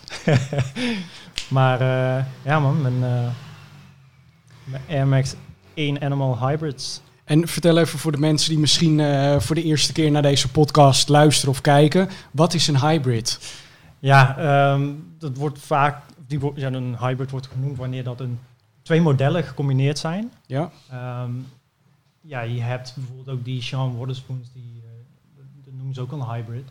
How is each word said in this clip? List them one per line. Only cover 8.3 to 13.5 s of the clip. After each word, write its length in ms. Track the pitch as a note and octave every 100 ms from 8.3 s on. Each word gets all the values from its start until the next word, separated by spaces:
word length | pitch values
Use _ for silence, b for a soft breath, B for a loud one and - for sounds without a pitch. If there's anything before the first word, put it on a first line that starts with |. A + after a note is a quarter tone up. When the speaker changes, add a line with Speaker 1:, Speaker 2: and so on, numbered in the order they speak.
| D3+ -
Speaker 2:
die 80 | D#3
misschien, 420 | C#3+ - E3 D3+
eh, 400 | D3 C#3 C#3+ C#3+
voor 140 | -
de 80 | D#3+
eerste 300 | E3 D3 -
keer 180 | C3+ D#3
naar 120 | D3
deze 280 | C#3+ C#3 -
podcast 580 | D#3 D3 D#3 C#3 C3 -
luisteren 420 | D3 D#3 - C3+
of 60 | C3
kijken. 480 | D3+ C#3+ D3+ F3+ F#3+ B B
Wat 240 | C3+ E3+
is 120 | E3+ D#3
een 120 | C#3
hybrid? 760 | D3 D#3+ C3 A2+ A2 - B